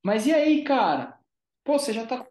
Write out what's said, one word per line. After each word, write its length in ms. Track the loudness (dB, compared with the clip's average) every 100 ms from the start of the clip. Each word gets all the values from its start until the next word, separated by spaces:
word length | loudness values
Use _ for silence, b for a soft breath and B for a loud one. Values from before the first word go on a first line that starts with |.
Mas 220 | -2 0 2
e 40 |
aí, 320 | 2 4 2
cara? 560 | 2 0 2 0 -6 -16 _ _ _ _
Pô, 160 | -2 -2
você 120 | -2
já 140 | -6
tá, 180 | -8 -10 -10